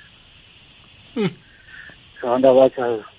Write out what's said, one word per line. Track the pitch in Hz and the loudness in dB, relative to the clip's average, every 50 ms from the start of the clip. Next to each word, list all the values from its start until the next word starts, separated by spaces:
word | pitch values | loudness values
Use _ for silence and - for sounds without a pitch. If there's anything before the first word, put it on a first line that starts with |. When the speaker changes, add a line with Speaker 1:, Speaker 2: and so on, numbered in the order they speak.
| - - _ _ _ _ _ - _ _ _ - _ _ _ _ _ _ _ _ - - - | -20 -20 _ _ _ _ _ -20 _ _ _ -20 _ _ _ _ _ _ _ _ -20 -16 -10
Speaker 1:
Hmm. | 254 208 175 - - _ _ _ _ _ - - - - - - - - - - - - | -8 -6 -6 -8 -10 _ _ _ _ _ -20 -20 -20 -20 -20 -20 -20 -20 -20 -18 -12 -6
Speaker 2:
Abantu | 123 120 127 131 | -4 -4 0 2
abatsha, | 135 127 131 131 131 - - 127 120 117 110 104 - - | 2 4 4 4 2 0 -4 -6 -6 -6 -8 -10 -16 -20